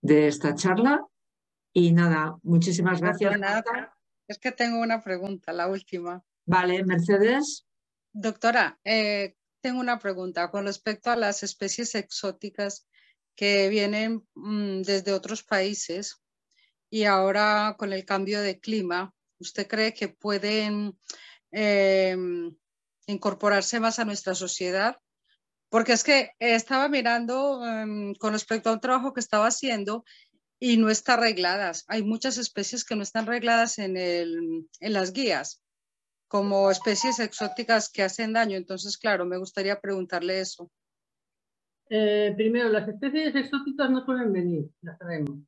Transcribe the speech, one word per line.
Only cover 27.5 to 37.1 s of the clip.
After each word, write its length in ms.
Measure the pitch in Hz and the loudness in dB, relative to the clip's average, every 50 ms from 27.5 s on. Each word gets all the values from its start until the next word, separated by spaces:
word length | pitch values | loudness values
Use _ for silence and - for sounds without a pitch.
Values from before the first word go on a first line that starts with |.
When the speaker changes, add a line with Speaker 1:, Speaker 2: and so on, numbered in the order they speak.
| 277 254 240 | -2 -2 -4
Speaker 2:
em, 480 | 233 226 220 220 214 208 208 208 202 202 | -6 -6 -6 -6 -6 -6 -6 -6 -6 -8
con 160 | - - 214 214 | -4 -4 -2 -2
respecto 340 | 214 - - 226 226 220 226 | -2 -2 -2 -4 -2 0 0
a 40 | 226 | -2
un 60 | 220 | 0
trabajo 320 | - 254 254 247 240 269 269 | 0 0 0 0 0 -2 -4
que 60 | 254 | -4
estaba 260 | 226 - - 214 208 | -4 0 2 4 4
haciendo 580 | 233 254 - - 269 233 214 202 196 214 233 - _ - - _ _ _ _ _ _ _ _ | 4 2 0 -2 -2 -2 -2 -2 -4 -6 -8 -8 _ -20 -20 _ _ _ _ _ _ _ _
y 160 | - 247 233 | 2 4 6
no 140 | 226 226 214 | 6 6 6
está 260 | 220 214 - - 247 | 4 0 2 2 2
regladas. 680 | 233 233 226 220 180 180 175 185 202 202 180 165 - - _ | 4 4 2 0 0 0 0 0 0 -2 -4 -6 -8 -8 _
Hay 160 | 196 220 208 | -4 -2 -2
muchas 320 | 208 220 226 - 262 226 226 | -2 -4 -2 -2 -4 -4 -4
especies 460 | - - _ - 196 - - 240 - | -6 -6 _ -6 -6 -6 -6 -8 -6
que 100 | - 233 | -4 -4
no 60 | 214 202 | -4 -4
están 240 | - - 226 226 | -4 -4 -6 -4
regladas 520 | 220 240 240 226 233 233 226 226 226 - - | -2 -4 -2 2 2 4 4 2 2 -2 -6
en 180 | 208 190 190 | -4 -4 -4
el, 720 | 185 180 180 175 175 170 170 165 170 170 165 165 165 160 - _ - | -2 -2 -2 0 -2 -2 -2 -4 -4 -4 -4 -6 -6 -8 -12 _ -10
en 140 | 170 214 214 | -6 -4 -2
las 200 | 196 185 185 185 | -2 -2 -2 -2
guías, 500 | 220 277 226 170 135 135 - - _ _ _ _ _ _ _ _ _ _ _ _ _ _ _ | -4 -2 -2 -2 -2 -4 -8 -14 _ _ _ _ _ _ _ _ _ _ _ _ _ _ _
como 420 | - 202 202 202 196 196 196 196 | -2 -2 0 2 2 4 4 4
especies 480 | 190 190 - 233 208 196 - 254 | 4 2 0 -2 0 0 0 0